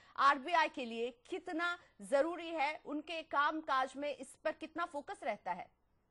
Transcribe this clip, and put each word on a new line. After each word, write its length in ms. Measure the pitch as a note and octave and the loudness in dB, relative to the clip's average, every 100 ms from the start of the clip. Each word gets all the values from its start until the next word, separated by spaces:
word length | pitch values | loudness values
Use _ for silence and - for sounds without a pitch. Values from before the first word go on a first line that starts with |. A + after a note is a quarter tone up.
| - - | -10 4
आरबीआई 520 | C4+ C#4+ C4+ E4+ D#4 | 4 4 4 4 4
के 160 | - | 2
लिए 260 | A#3+ A3+ A#3+ | -6 -4 -4
कितना 680 | B3 - F4+ F4+ E4 F4 F4 - - | -6 -8 -8 -6 -2 -2 -4 -10 -20
जरूरी 460 | F#3+ C#4 D#4+ E4+ E4 | 0 2 2 -2 -6
है, 320 | E4 C#4 D#4 - | -2 -2 -2 -6
उनके 360 | F#4+ F#4+ E4 | -8 -6 -8
कामकाज 720 | D#4 D4 D4 D#4 D#4 C4+ C4+ C4 | -2 0 2 0 0 2 2 -2
में 200 | D4 C4+ | -6 -6
इस 200 | - - | -10 -8
पर 80 | D#4 | -6
कितना 320 | D#4 D#4 E4+ | -6 -8 -6
focus 360 | F4 C#4+ C#4+ G4 | -6 -6 -10 -6
रहता 300 | C#4+ G3+ F#3 | -6 -4 -4
है? 180 | F3 - _ _ _ _ | -6 -8 _ _ _ _